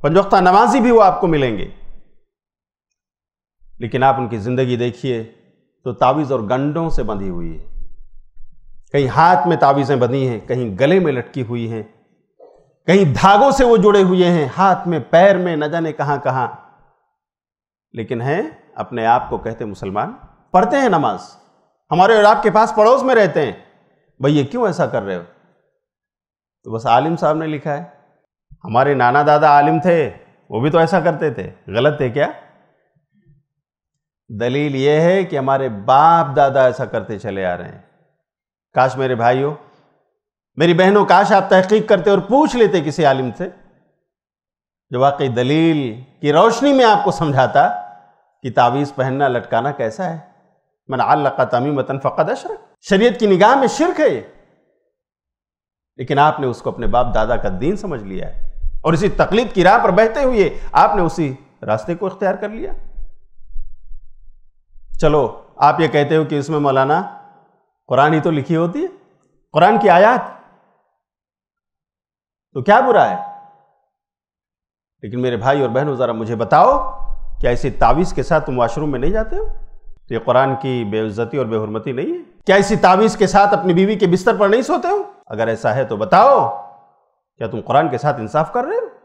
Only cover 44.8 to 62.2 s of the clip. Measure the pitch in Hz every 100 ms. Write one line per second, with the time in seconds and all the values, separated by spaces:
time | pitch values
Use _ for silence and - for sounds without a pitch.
44.8 | _ 123 139 143 139 117 123 151 165 156
45.8 | 131 110 127 _ 147 151 220 226 285 269
46.8 | 240 208 180 170 160 135 127 139 175 -
47.8 | - - _ _ _ _ 131 113 120 131
48.8 | 143 - 131 135 139 123 104 117 123 117
49.8 | 143 110 185 165 - _ _ _ _ _
50.8 | _ 127 107 151 143 - 123 120 135 143
51.8 | 127 135 131 - 160 262 - 440 _ _
52.8 | - 196 240 220 214 185 208 269 262 -
53.8 | 330 349 294 135 - _ _ _ _ _
54.8 | _ _ _ _ _ _ _ _ _ _
55.8 | _ _ 127 143 151 151 135 117 - -
56.8 | 110 120 120 110 110 113 110 92 135 202
57.8 | 208 139 98 92 - - - - - -
58.8 | 160 165 196 - 151 214 240 196 165 233
59.8 | 196 185 226 254 262 240 170 - - -
60.8 | 208 208 165 170 147 131 _ _ - 110
61.8 | - 175 196 185